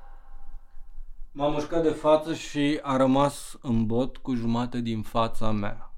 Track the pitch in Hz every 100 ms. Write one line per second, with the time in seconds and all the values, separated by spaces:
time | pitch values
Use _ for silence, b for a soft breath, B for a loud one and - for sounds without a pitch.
0 | - - - - - - - - - -
1 | - - - 143 147 151 151 165 156 151
2 | 151 156 160 156 - 147 143 147 143 131
3 | 131 135 143 - - - 143 113 110 113
4 | 135 - - 123 117 117 123 123 117 110
5 | 107 117 113 - 110 107 101 - -